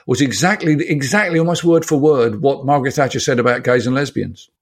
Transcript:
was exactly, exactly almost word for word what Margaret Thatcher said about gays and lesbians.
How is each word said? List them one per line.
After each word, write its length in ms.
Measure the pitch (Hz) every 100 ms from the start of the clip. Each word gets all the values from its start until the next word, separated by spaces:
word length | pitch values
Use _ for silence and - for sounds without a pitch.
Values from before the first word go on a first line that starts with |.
| -
was 160 | 127
exactly, 520 | 139 101 175 208 170
exactly 680 | 151 - 147 135 208 202 165
almost 240 | 165 170
word 220 | 170 165 165
for 120 | 151
word 440 | 151 143 117 104
what 240 | 139 135 135
Margaret 280 | 143 135
Thatcher 260 | 127 131 131
said 200 | - 123
about 240 | 120 123
gays 220 | 123 123 117
and 100 | 131
lesbians. 540 | 143 - 98 92 - _